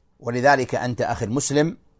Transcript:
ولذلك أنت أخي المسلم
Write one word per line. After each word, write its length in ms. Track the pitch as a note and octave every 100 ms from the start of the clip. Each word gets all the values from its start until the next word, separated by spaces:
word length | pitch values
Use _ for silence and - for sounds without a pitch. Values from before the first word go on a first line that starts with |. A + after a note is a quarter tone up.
| _ _
ولذلك 540 | A#2+ A#2+ B2+ C#3+ B2
أنت 280 | A#2 B2+ A#2
أخي 220 | A#2 A#2
المسلم 520 | A2 B2 C#3 C#3 D#3 - _ _